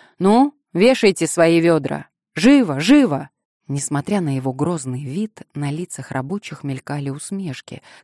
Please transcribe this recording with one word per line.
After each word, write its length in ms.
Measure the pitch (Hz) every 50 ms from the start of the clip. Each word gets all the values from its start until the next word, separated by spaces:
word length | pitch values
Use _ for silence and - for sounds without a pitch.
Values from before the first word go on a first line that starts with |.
| _ _ _ -
«Ну, 360 | 175 196 214 240 277 294 - _ _ _ -
вешайте 540 | 170 208 247 262 - - 202 185 - 165
свои 340 | 156 - 175 165 165 170 165
вёдра! 460 | 165 170 165 156 143 143 147 143 - - _ _ _ _ _
Живо, 440 | 156 165 254 285 277 240 165 139 135
живо!» 520 | 156 202 277 294 269 226 143 135 143 - _ _ _ _ _ _ _
Несмотря 540 | - 139 143 139 - 151 143 143 - 208 202
на 160 | 175 147 135
его 160 | 131 127 135 127
грозный 520 | 135 175 170 180 156 131 131 127 127 147
вид, 380 | 127 139 190 220 214 _ - - - -
на 180 | 143 147 139 147
лицах 400 | 165 180 - - - 131 - -
рабочих 500 | 135 131 139 196 202 - - 151 - -
мелькали 480 | 139 135 131 - - 143 147 139 139
усмешки, 720 | 135 151 - - 202 196 190 165 127 - - - - - - - - -